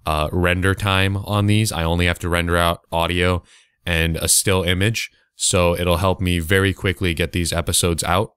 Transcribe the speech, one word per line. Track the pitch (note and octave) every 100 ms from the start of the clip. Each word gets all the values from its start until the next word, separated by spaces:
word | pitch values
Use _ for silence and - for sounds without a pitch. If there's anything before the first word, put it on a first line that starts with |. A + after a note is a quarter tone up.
| -
uh, | D#2 D2+
render | F2+ F2 F2+ F#2+ F#2+
time | G2 F#2+ G2 G2
on | G2+ G#2 G#2
these. | G#2+ G#2+
I | E2
only | E2 E2+ F2
have | F2
to | F2
render | E2+ E2+ E2+
out | E2+ E2+ _
audio | E2+ E2+ F2 F2+ F2 - - _ _ F2+
and | E2 E2 D#2+
a | E2
still | - G#2 F#2
image, | F2 F#2 G#2 A2 - _ _ -
so | - F#2 F2 F2
it'll | F2 E2
help | F#2+ F2+
me | F2+ F2
very | D#2+ F#2+ G2
quickly | F2+ G2 F2 F2+
get | E2 E2+
these | F2+ E2
episodes | E2+ - - F2+ D#2+
out | - F2+ -